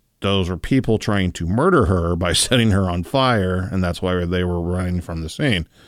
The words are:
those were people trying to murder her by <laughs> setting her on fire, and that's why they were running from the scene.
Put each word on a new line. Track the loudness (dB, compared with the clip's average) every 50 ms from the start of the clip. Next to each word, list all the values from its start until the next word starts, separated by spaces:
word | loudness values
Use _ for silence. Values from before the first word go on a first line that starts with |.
| _ _ _ _
those | -2 0 0 0 0 -2
were | -4
people | -6 -2 0 0 0 2 2 0 0
trying | 0 0 0 0 0 -2 -2
to | -4 -2
murder | -2 0 2 2 4 4 4 4
her | 4 2 2 2 0 0
by | 0 0 0 0
<laughs> |
setting | 0 0 2 2 2 4 4
her | 2 2 2 0
on | -2 -4 -4
fire, | -2 0 0 2 2 2 2 0 0 0 -2 -2 -2
and | -2 -2 -2
that's | -2 -2 -2
why | -2 -2 0 0 0
they | 0 0 0 0
were | 0 0 -2
running | -2 -2 -2 -2 -2 -2 -2 -4
from | -4 -6 -8 -8
the | -8 -8
scene. | -4 -2 0 0 0 0 -2 -6 _ -20 -20